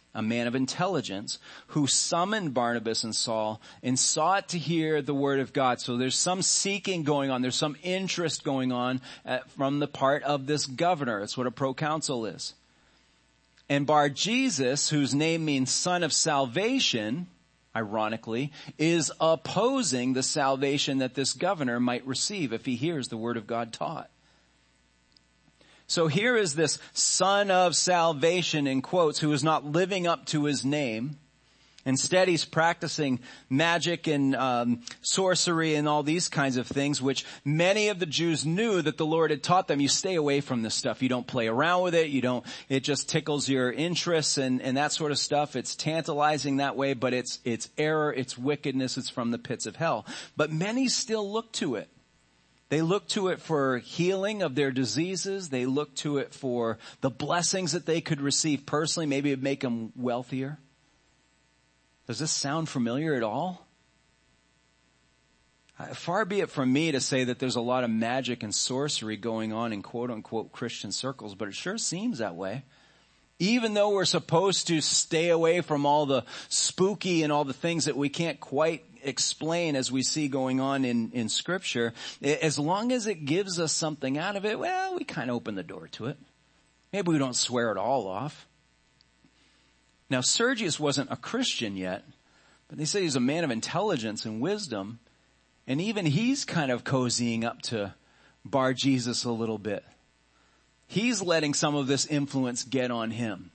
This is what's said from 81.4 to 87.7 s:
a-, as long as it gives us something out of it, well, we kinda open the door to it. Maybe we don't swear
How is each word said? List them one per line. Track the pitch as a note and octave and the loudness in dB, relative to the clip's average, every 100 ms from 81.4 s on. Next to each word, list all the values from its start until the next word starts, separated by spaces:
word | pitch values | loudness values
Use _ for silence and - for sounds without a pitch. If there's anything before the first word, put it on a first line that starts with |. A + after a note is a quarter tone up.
| - F#3 - A#2+ A#2 - - - | -2 -4 -2 0 -2 -2 -14 -4
a-, | C3 D3+ D#3+ | 0 2 0
as | D3 | 0
long | D3+ G3 B3 | 0 0 0
as | B3+ G#3+ | -2 -2
it | E3+ C#3 | -4 -2
gives | F3 G3 F3 | -2 0 -2
us | D#3 | -2
something | - D#3 D3 C3 C#3+ | 0 -2 -4 -4 -2
out | F#3 G3+ | -2 -4
of | G#3 | -4
it, | G#3+ | -2
well, | F4 F#4 F#4+ F4+ | -2 -2 -2 -4
we | - | -6
kinda | E3 B2 | -6 -4
open | A#2+ - G2 | -4 -4 -8
the | |
door | F2 F2+ D#2+ | -8 -12 -14
to | - A#2 | -10 -8
it. | - - _ _ _ _ _ _ | -8 -16 _ _ _ _ _ _
Maybe | G3 F3 | -2 2
we | D#3 | 2
don't | C3+ A#2 | 2 0
swear | - A#2+ A#2 | 0 0 0